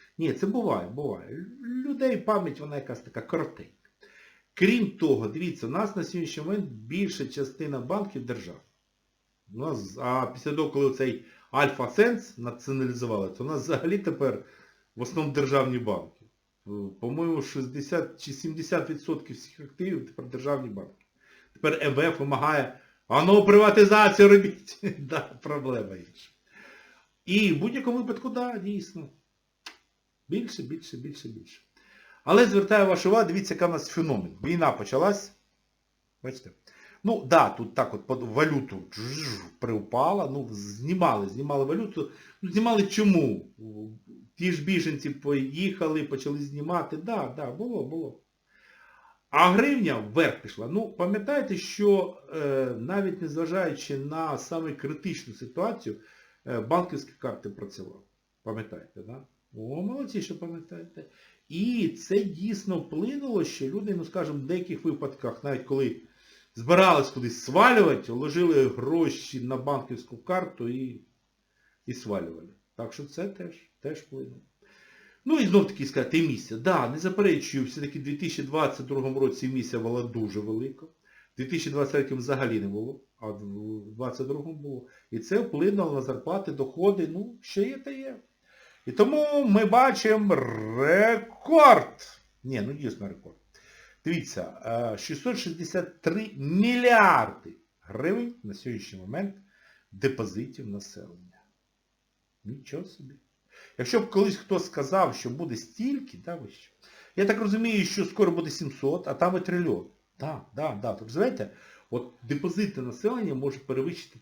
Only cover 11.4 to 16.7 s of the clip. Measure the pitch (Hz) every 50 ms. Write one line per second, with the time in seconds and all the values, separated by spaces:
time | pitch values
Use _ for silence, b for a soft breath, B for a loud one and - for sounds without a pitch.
11.4 | B B 127 139 147 - - - 123 - - 202 220 240 233 - - - - 120
12.4 | 120 120 120 - - 139 135 131 131 123 120 120 123 113 107 101 95 92 - -
13.4 | 123 147 156 131 - 165 156 - - 170 202 196 - 170 - - 139 127 - -
14.4 | b b b b b b b b b b _ 113 120 - - 165 151 143 131 147
15.4 | 139 131 139 135 127 127 127 120 110 107 92 85 - - _ _ - _ _ _
16.4 | _ _ _ _ _ 101